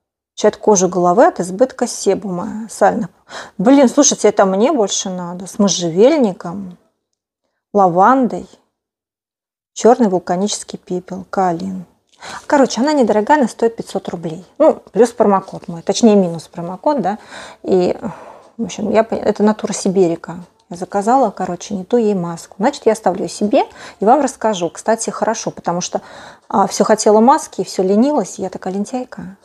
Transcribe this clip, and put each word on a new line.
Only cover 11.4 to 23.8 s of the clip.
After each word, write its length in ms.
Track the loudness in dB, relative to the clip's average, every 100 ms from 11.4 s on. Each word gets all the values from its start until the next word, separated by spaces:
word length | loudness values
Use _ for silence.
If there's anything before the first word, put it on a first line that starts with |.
| -2 -2 -6 -10 -12 _ _ _ -18 -16 0
Короче, 340 | 2 2 0
она 120 | 0
недорогая, 440 | 2 2 2 2 2
она 100 | 0
стоит 280 | 0 -4 -4
пятьсот 340 | -10 -10 -8
рублей. 340 | -10 -10 -12 -10 0
Ну, 240 | 2 2 -2
плюс 200 | 0 2
промокод 560 | 2 2 0 -2 -14 -14
мой, 140 | -10
точнее, 320 | -6 2 4 4
минус 320 | 2 -4 -12
промокод, 540 | -12 -10 -6 -2 -2
да. 180 | -2 -6 -10 -20 -20 -12
И, 340 | 0 0 2 -2 -8 -12 -18 -20 -18 -10
в 60 |
общем, 260 | -10 -6 -2
я 120 | 0
пон-, 200 | 0 -2
это 220 | -2 0
Натура 300 | 0 0 -4
Сиберика. 680 | -4 -2 2 2 0 -8 -16 -18 _ -18
Я 80 | -14
заказала, 520 | -6 -4 2 2 2
короче, 460 | -2 -8 -8 -8 -10
не 80 |
ту 140 | -2 0
ей 180 | 2 0
маску. 400 | -4 -8 -14 -4
Значит, 280 | -2 0 -2
я 60 |
оставлю 320 | 0 0 -2 -6
её 40 |
себе 360 | -4 0 0 0 -6